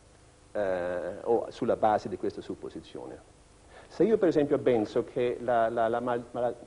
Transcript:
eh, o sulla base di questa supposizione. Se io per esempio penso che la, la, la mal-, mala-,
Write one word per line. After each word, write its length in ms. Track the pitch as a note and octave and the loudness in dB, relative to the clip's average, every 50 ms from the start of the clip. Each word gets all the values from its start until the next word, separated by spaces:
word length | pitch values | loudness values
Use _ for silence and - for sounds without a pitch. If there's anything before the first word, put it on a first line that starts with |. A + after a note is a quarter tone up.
| - - - - - - - _ - - | -20 -20 -20 -20 -20 -20 -20 _ -18 -8
eh, 640 | - G#2 G2+ F#2+ F#2 F2+ F2 F2+ F2 F2 D#2 F2+ G2+ F#2 - | -4 -2 -2 0 0 -2 -2 -2 -4 -4 -4 -6 -8 -4 0
o 240 | A2+ A#2 G#2 - - | 0 2 2 0 -4
sulla 260 | - - - A2+ F#2+ | -6 -2 0 0 2
base 340 | - A2+ G#2+ G#2+ G2 - G#2+ | 4 4 4 4 2 0 -4
di 60 | F#2 | -6
questa 260 | - - G2 - - | -6 -4 -6 -6 -6
supposizione. 800 | - - - - - - - E2 - - - C2 B1 C2 B1+ - - - - - - - - - - - - - - | -8 -10 -10 -10 -12 -12 -12 -14 -14 -14 -14 -14 -12 -12 -14 -16 -18 -20 -20 -20 -20 -20 -20 -20 -20 -20 -20 -20 -20
Se 160 | - - - E3+ | -6 0 2 2
io 160 | A3 A3 G#3 | 4 4 4
per 80 | F#3+ | 4
esempio 320 | E3 C#3 D3+ C#3+ C#3 D3 B2+ | 4 4 4 2 2 2 2
penso 440 | A#2 C3 B2 A2 G#2 - - B2 A2+ | 4 4 4 4 2 0 -2 -2 -4
che 360 | - - C3 B2 B2 A#2+ - | -2 -2 -2 0 0 -2 -2
la, 260 | A#2+ B2 A#2+ A#2 A2+ | -2 0 2 2 2
la, 200 | A2+ A#2+ A#2 A2+ | 2 2 0 0
la 120 | A2+ A#2 A#2+ | 0 0 -2
mal-, 260 | B2 B2 B2 A#2+ A#2+ - | -2 -2 -2 -4 -4 -6
mala-, 260 | - B2 B2 A#2+ A#2+ - - | -4 -2 -2 -2 -2 -6 -12